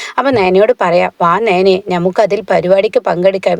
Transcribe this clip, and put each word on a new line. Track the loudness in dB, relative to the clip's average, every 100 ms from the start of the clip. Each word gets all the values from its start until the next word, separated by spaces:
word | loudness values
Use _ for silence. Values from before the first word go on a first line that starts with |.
| -10
അപ്പൊ | -4 -2
നയനയോട് | 0 2 2 2 2
പറയാം, | 0 0 -2 -2
"വാ | 0 0
നയനെ, | 0 0 2 0 -2
നമുക്കതിൽ | -2 -2 0 2 0
പരിപാടിക്ക് | 0 -2 2 0 2 0
പങ്കെടുക്കാം, | -2 0 0 0 -2 -4